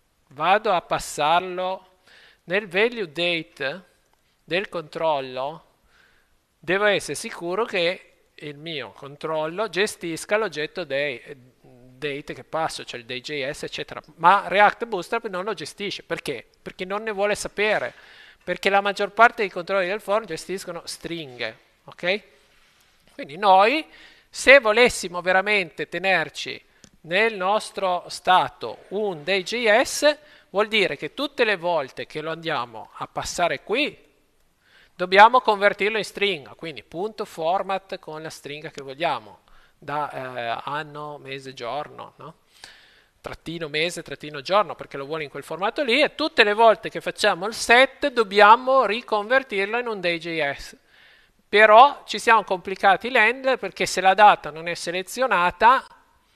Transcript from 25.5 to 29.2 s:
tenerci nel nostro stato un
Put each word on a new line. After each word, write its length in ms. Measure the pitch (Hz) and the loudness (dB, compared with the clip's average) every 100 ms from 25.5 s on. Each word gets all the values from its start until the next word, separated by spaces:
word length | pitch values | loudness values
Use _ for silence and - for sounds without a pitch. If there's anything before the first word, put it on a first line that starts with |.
| 208 165 - 147 | 0 -2 -8 -8
tenerci 720 | 170 190 175 147 - 135 117 _ _ - _ | -4 0 0 -2 -8 -10 -12 _ _ -20 _
nel 340 | 156 185 226 208 | -4 0 0 0
nostro 680 | 185 214 - - 190 175 160 | 0 0 -2 -6 -2 -4 -6
stato 680 | - - 185 135 - 117 - - | -8 4 4 4 -6 -12 -12 -10
un 340 | 190 208 160 | -6 -4 -6